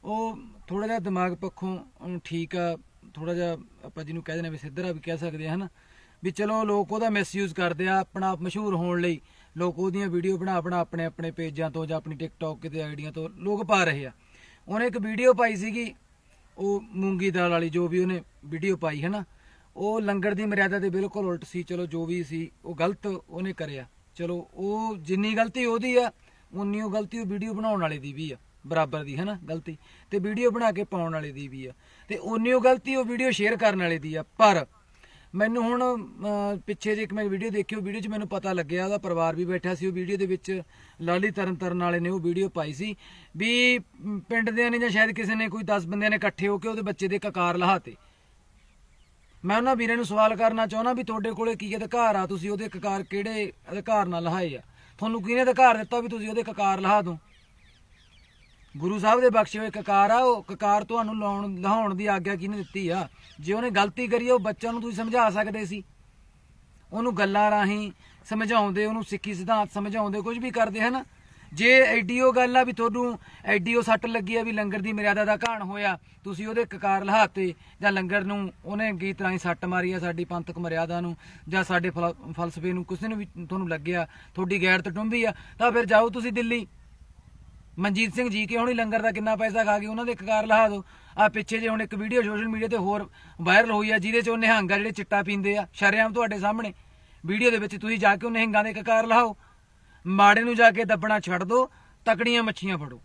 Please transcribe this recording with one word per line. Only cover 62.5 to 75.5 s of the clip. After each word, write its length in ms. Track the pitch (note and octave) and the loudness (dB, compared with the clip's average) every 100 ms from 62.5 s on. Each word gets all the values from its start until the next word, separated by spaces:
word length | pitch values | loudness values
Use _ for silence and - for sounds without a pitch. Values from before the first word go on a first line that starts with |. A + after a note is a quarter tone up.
| G#3 | -6
ਦਿੱਤੀ 320 | F3 G3 F3+ | -8 -6 -2
ਆ? 200 | F3+ D#3+ - - - | -2 -4 -12 -20 -14
ਜੇ 120 | D3+ | -4
ਉਹਨੇ 180 | G#3+ B3 | -2 0
ਗਲਤੀ 380 | G3+ G3+ - B3 | 2 2 0 0
ਕਰੀ 200 | A#3 A#3+ | 0 4
ਆ, 60 | |
ਉਹ 40 | B3 | 4
ਬੱਚਿਆਂ 340 | G3 - A3+ | 4 -4 -4
ਨੂੰ 100 | A#3 | -4
ਤੁਸੀਂ 140 | A#3 G3+ | -6 -6
ਸਮਝਾ 340 | A3+ A#3+ A3+ | 0 4 4
ਸਕਦੇ 340 | G3 G#3+ G#3+ | 4 -2 -4
ਸੀ, 180 | G3 G3+ - _ - - - _ _ - - - _ | -6 -8 -12 _ -20 -20 -20 _ _ -20 -20 -20 _
ਉਹਨੂੰ 240 | G3 A#3+ G3+ | -4 -2 0
ਗੱਲਾਂ 320 | G3 G3+ G#3+ | 2 4 4
ਰਾਹੀਂ 420 | G#3 G3 G#3 G#3 - - - | 4 2 0 -6 -10 -20 -20
ਸਮਝਾਉਂਦੇ, 600 | - A3 A3 A#3 G3+ F#3+ G#3+ | -6 -4 2 2 2 0 0
ਉਹਨੂੰ 180 | A3+ | -2
ਸਿੱਖੀ 300 | G3+ G3+ G#3 | -6 -8 -6
ਸਿਧਾਂਤ 380 | F#3 F#3 A3 G#3 | -8 0 0 0
ਸਮਝਾਉਂਦੇ, 480 | G#3 G3+ A3 G#3 G#3 | -4 -4 -2 -2 -2
ਕੁਝ 180 | G3 A#3+ | -4 -6
ਵੀ 120 | B3 | -4
ਕਰਦੇ, 300 | A#3 A3 G#3 | 0 0 2
ਹਨਾ। 240 | A3 C4 B3+ - - - - | 0 0 -6 -18 -20 -20 -16
ਜੇ 260 | D3 A#3 C4 | 2 8 8
ਐਡੀ 400 | C4 A#3 F#3+ B3 | 8 4 0 4
ਉਹ 120 | C4 | 4
ਗੱਲ 240 | B3 B3 B3+ | 6 4 4
ਆ 80 | |
ਵੀ 80 | B3+ | 4
ਤੁਹਾਨੂੰ 460 | A#3 A#3 A3 B3 A3+ - - | 2 0 0 -2 -4 -12 -12
ਐਡੀ 300 | - G3+ F3+ | 0 0 4
ਉਹ 80 | A#3 | 2
ਸੱਟ 240 | A3+ A3 A#3 | 4 2 2
ਲੱਗੀ 300 | A3+ F#3+ A3+ | -4 0 -2
ਆ 60 | |
ਵੀ 100 | A3+ | 0
ਲੰਗਰ 260 | G#3+ G#3 G#3 | -2 -2 -2
ਦੀ 140 | G3 | -2
ਮਰਿਆਦਾ 320 | G#3+ G#3 G3+ | 0 2 2
ਦਾ 120 | G#3 G#3 | 2 2
ਘਾਣ 260 | A#3 | 0